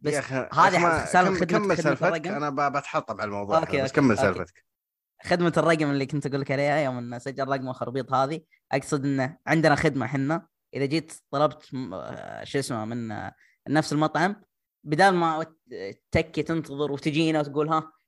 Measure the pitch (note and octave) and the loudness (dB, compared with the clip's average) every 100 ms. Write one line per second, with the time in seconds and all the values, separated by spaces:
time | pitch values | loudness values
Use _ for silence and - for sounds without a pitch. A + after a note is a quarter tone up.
0 | D3 D3 B2 C3 - C#3+ F#3+ F3 E3+ D#3+ | -2 -2 -2 -4 0 4 6 6 4 2
1 | - F3+ F#3 F3+ F3 G#3+ G3+ E3 D3+ C3 | 2 4 4 2 0 0 2 2 2 2
2 | F3 E3 E3 D3+ D3 C#3 C#3+ C#3 - D#3 | 0 0 -4 -4 -4 -2 -2 -2 -4 -4
3 | B2 G#2 G#2+ G2+ G2+ D#3+ D#3+ C#3+ C3 D3+ | -4 -6 -6 -4 0 0 0 -2 0 4
4 | C3+ G2+ G2+ F#2 F2 _ _ _ _ _ | 4 4 2 0 -6 _ _ _ _ _
5 | _ _ - F3 E3+ D#3+ D#3 E3 D3 C#3 | _ _ -2 2 2 2 4 2 2 0
6 | C3+ D3+ C#3 C#3 C3+ C3+ C#3+ D3 C#3 B2 | -2 -4 -2 -4 -2 0 2 2 0 -2
7 | A#2+ B2 C#3 C3 C3+ C#3 B2+ B2+ B2 C3 | -8 -10 -10 -6 -2 -2 -4 -6 -6 -4
8 | B2 C3 C3+ D#3+ - _ _ C#3 - D3 | -2 0 0 -2 -12 _ _ -4 0 -2
9 | C#3 C3+ C3 - - D#3+ D#3 C#3+ D#3+ C#3 | 0 0 -2 -4 0 4 4 4 2 0
10 | A#2+ C#3 C3+ E3 - _ _ B2+ C#3 D#3+ | -2 -2 -2 -4 -6 _ _ -4 -2 -2
11 | D3 - _ C#3+ D3+ - - C3 A#2 F2+ | -6 -14 _ 0 0 0 -10 -10 -8 -10
12 | A#1+ - G1+ G#1+ G#1+ C#3 C3 A2+ G#2+ A#2+ | -10 -12 -12 -14 -6 -4 -4 -6 -6 -8
13 | A2+ G#2 F#2+ - _ _ - D3+ - D3 | -8 -8 -10 -14 _ _ 0 0 2 0
14 | D#3 D3 F3+ G3+ _ _ _ _ D3 D#3 | 0 2 -2 -2 _ _ _ _ -4 4
15 | G3 F3+ E3 D#3 D#3+ _ _ G#2 G2 - | 4 6 2 0 -6 _ _ -12 -12 -14
16 | _ D#3+ D#3+ D#3 D3 E3 C#3+ C#3 D3 C#3 | _ -2 0 -4 -2 -4 -4 -4 -4 -2
17 | D#3+ D3 D#3+ D#3 D3 C#3 D3+ D#3+ D#3 _ | -2 0 2 2 0 -2 0 0 -2 _